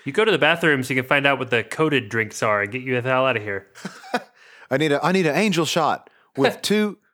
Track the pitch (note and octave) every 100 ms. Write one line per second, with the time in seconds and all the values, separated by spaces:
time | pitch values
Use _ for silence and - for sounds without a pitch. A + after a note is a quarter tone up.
0 | C#3 E3+ A3 D#3+ D3 E3 E3+ C#3 B2 C3
1 | B2 C#3+ C#3+ C3 B2 A#2+ G#2+ - D#3+ C3+
2 | G#2 A2+ G#2+ - A2+ G#2 G2+ B2+ C3 B2
3 | B2+ C3 C3 A2+ G#2 G2 - - - -
4 | - - - _ - - - C3+ D#3 C#3+
5 | D#3 F#3+ E3 C#3+ G#3+ E3 D3+ E3+ C#3+ -
6 | - _ _ - C#3 - - G#3 G#3+ -
7 | _